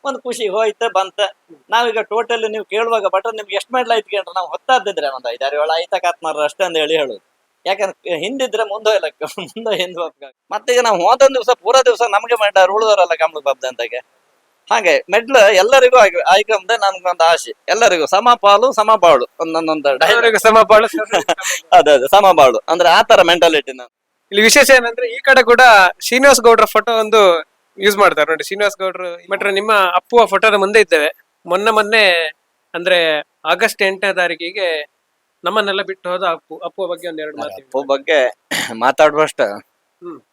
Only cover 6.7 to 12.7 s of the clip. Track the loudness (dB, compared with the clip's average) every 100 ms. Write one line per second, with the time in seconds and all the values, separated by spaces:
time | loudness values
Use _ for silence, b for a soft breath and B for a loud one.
6.7 | -4 -2 -2 -4 -8 _ _ _ _ -8
7.7 | -6 -6 -8 -10 -8 -8 -6 -6 -6 -8
8.7 | -4 -2 -2 -4 _ -14 -12 -16 -12 -8
9.7 | -6 -6 -8 -12 _ -20 _ _ -10 -2
10.7 | 0 0 0 0 4 2 2 -2 -2 2
11.7 | 2 2 0 -2 -2 -2 -2 0 2 2